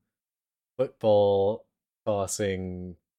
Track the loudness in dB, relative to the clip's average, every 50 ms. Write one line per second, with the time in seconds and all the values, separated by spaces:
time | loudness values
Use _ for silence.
0 | _ _ _ _ _ _ _ _ _ _ _ _ _ _ _ -6 -6 -6 -6 _
1 | 2 4 4 4 4 4 2 2 2 0 -2 -4 -8 _ _ _ _ _ _ _
2 | -6 -4 -2 -2 -4 -4 -4 -4 -2 -2 -2 -4 -6 -8 -8 -10 -12 -14 -16 -18
3 | _ _ _